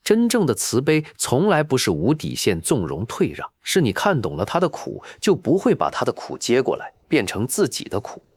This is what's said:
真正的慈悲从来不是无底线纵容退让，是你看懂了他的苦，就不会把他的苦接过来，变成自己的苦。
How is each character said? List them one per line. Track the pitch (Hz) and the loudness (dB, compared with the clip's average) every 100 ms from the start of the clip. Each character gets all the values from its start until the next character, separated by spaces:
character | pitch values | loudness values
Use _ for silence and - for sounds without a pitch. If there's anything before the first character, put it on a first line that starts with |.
真 | - 220 240 | 2 2 4
正 | 240 | 2
的 | 160 | 2
慈 | 104 - 113 | 0 0 0
悲 | 147 156 151 - | 2 0 0 -6
从 | - 127 208 | 0 2 4
来 | 160 | 2
不 | 151 131 | 2 0
是 | - | 0
无 | 78 95 | 0 0
底 | 156 73 | 0 -2
线 | 64 - 82 | -2 0 0
纵 | - 139 | 0 0
容 | 80 69 107 | 0 -4 -6
退 | - 147 | -2 -2
让， | 71 - _ | -4 -12 _
是 | - 190 | -2 2
你 | 131 | 2
看 | 95 202 160 | 2 0 0
懂 | 95 73 | -2 -2
了 | |
他 | 101 170 | -2 0
的 | 175 | 0
苦， | - - 101 - - | -2 -10 -12 -14 -4
就 | - 170 | 0 2
不 | - 185 | 2 2
会 | 247 | 2
把 | 180 73 | 2 0
他 | - | -2
的 | - | -2
苦 | - - - | -4 -6 -6
接 | - 120 | 0 2
过 | 123 69 | 2 -2
来， | - - - | -6 -16 -2
变 | 151 | 0
成 | 101 - 117 | 0 -2 -2
自 | - 151 | 0 0
己 | - | -2
的 | - 101 | -6 -6
苦。 | - - _ | -6 -14 _